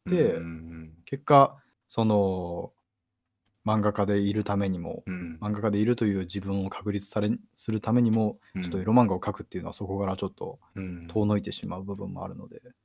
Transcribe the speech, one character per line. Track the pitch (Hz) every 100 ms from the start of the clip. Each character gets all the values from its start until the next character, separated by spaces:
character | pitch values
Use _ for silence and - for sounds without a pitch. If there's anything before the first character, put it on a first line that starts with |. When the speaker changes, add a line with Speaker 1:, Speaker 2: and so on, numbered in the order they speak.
| 180
Speaker 1:
て、 | 175 117 82
Speaker 2:
う |
ん |
う |
ん |
う | 82
ん。 | 80 82 82 80 - -
Speaker 1:
結 | 139
果、 | - 143 - - _ _ -
そ | - 110
の、 | 104 95 92 87 87 - _ _ _ _ _ _ _ _ _ 107
漫 | 107
画 | 104
家 | 104 101
で | 101
い | 101
る | 107
た | 101 101
め | 98
に | 90
も、 | 82 82 -
Speaker 2:
う |
ん。 | 90 85 80
Speaker 1:
漫 | 104
画 | 104
家 | 107
で | 101
い | 110
る | 120
と | 107
い | 98
う |
自 | 87 101
分 | 95 98 95
を |
確 | - 101
立 | 98 -
さ | 107
れ、 | 104 120 - -
す | -
る | 107
た | 110
め | 123
に | 117
も、 | 110 107 - _ 95
Speaker 2:
う |
ん。 |
Speaker 1:
ち | 90
ょ |
っ |
と | 95
エ |
ロ | 101
漫 | 123 110
画 | 90
を |
描 | -
く | -
っ | -
て | 92
い |
う |
の | -
は |
そ | - 95
こ | 98
か | 98
ら | 95
ち | 95
ょ |
っ |
と | - 95 - _ 98
Speaker 2:
う |
ん。 | 92 87 85
Speaker 1:
遠 | 110 104
の | 101
い |
て | 101
し | - -
ま | 92
う |
部 | 190 196
分 | 139
も | - -
あ |
る | -
の | -
で。 | - - _